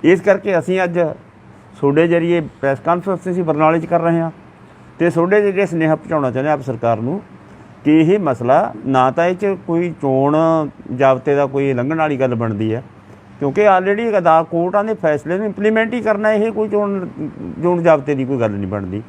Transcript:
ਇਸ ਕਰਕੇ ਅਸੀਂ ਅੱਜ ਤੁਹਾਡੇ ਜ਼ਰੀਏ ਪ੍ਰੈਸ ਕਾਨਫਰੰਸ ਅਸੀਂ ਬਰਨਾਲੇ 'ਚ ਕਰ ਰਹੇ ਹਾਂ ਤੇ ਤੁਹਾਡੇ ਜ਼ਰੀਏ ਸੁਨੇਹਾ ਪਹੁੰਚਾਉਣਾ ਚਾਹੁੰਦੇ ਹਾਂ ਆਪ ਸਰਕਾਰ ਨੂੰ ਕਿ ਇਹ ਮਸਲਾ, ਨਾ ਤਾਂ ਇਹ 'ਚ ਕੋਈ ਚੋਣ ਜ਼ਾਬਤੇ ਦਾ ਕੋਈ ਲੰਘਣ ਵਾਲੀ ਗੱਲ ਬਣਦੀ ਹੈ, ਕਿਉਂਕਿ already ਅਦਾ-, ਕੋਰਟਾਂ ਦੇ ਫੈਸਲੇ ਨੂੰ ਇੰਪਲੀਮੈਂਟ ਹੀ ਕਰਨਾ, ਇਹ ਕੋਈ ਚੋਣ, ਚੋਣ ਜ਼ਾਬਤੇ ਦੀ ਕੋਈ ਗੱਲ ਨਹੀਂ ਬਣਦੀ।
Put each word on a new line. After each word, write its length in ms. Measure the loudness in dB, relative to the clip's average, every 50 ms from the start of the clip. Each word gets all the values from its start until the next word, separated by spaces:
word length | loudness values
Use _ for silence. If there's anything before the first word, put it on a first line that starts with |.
| 6
ਇਸ 180 | 4 4 4
ਕਰਕੇ 380 | 4 2 2 2 2 0 0 0
ਅਸੀਂ 240 | 0 0 -2 -2 -2
ਅੱਜ 160 | -2 0 -2 -2 -2 -4 -10 -16 -20 _ -20 -20 -20 -20 -20 -20 -20 -8 -2
ਤੁਹਾਡੇ 280 | 0 2 4 4 2
ਜ਼ਰੀਏ 340 | 4 2 0 2 0 0 -2
ਪ੍ਰੈਸ 380 | -2 -6 -10 -4 -2 -2 -2 -2
ਕਾਨਫਰੰਸ 400 | 0 -2 -2 -2 -2 -4 -6 -4 -4 -4
ਅਸੀਂ 120 | -4 -2 -2
ਬਰਨਾਲੇ 360 | -2 0 2 2 2 2 0
'ਚ 60 | -2
ਕਰ 160 | 0 -2 0
ਰਹੇ 180 | 2 2 0 0
ਹਾਂ 120 | -2 -4 -8 -12 -20 -20 -20 -20 -20 -20 -20 -20 -20 -20 -4 -2
ਤੇ 100 | 0 0
ਤੁਹਾਡੇ 320 | 2 2 2 4 2 2
ਜ਼ਰੀਏ 240 | 2 2 0 0 -2
ਸੁਨੇਹਾ 300 | -2 0 0 0 0 0
ਪਹੁੰਚਾਉਣਾ 360 | 0 -2 -4 -2 -2 -2 -2
ਚਾਹੁੰਦੇ 180 | -2 -2 0 0
ਹਾਂ 40 | -2
ਆਪ 80 | -2
ਸਰਕਾਰ 360 | -2 -8 -8 -2 0 -2 0
ਨੂੰ 240 | 0 -2 -6 -6 -8 -10 -14 -20 -20 -20 -20 -20 -20 -20 -20 -20 -4 0
ਕਿ 180 | 2 4 4
ਇਹ 180 | 6 4 2 2
ਮਸਲਾ, 540 | 2 -2 -2 -2 2 2 2 2 2 0 -6 -8 -6
ਨਾ 260 | 0 2 2 2 2
ਤਾਂ 140 | 2 0 0
ਇਹ 100 | 0 0
'ਚ 220 | -2 -2 -4 -4 -4 -4
ਕੋਈ 260 | -4 -2 -2 -2 -4 -6 -4
ਚੋਣ 360 | -2 0 0 2 2 2 2 2 2 2 2 0 -2 -6 -10 -16 -12 -10 -4
ਜ਼ਾਬਤੇ 420 | 2 2 2 2 2 0 0 2
ਦਾ 100 | 2 0
ਕੋਈ 280 | 0 0 -2 -2 0 -2
ਲੰਘਣ 240 | -2 -2 -2 -2
ਵਾਲੀ 220 | -2 0 -2 0 0
ਗੱਲ 160 | 0 -2 0
ਬਣਦੀ 380 | -2 -2 -4 -2 -2 -2 -2 -2
ਹੈ, 100 | -4 -6 -12 -20 -20 -20 -20 -20 -20 -20 -20 -10 -4
ਕਿਉਂਕਿ 220 | -4 -2 0 2 4
already 500 | 4 4 4 2 0 -2 0 0 0 0
ਅਦਾ-, 260 | 2 4 4 4 4 2
ਕੋਰਟਾਂ 400 | 0 -2 -2 -2 0 0 -2 -2
ਦੇ 100 | -2 -6
ਫੈਸਲੇ 440 | -2 0 -2 -2 -2 -2 -4 -4
ਨੂੰ 80 | -4 -4
ਇੰਪਲੀਮੈਂਟ 480 | -6 -4 -2 0 0 2 2 0 0 -2
ਹੀ 80 | -4
ਕਰਨਾ, 300 | -2 -2 -2 0 2 0
ਇਹ 200 | 2 2 0 -2
ਕੋਈ 180 | -2 -4 -4 -2
ਚੋਣ, 380 | -2 -2 -2 -2 -2 -4 -6 -8 -10 -10 -10 -10 -10 -10 -12 -12 -8 -4 -2
ਚੋਣ 180 | 0 0 2
ਜ਼ਾਬਤੇ 340 | 4 4 4 4 2 -4 -2
ਦੀ 100 | -2 -2
ਕੋਈ 140 | -4 -2 -2
ਗੱਲ 120 | -2 -2
ਨਹੀਂ 160 | -2 -4 -6
ਬਣਦੀ। 360 | -6 -6 -6 -6 -6 -8 -10 -10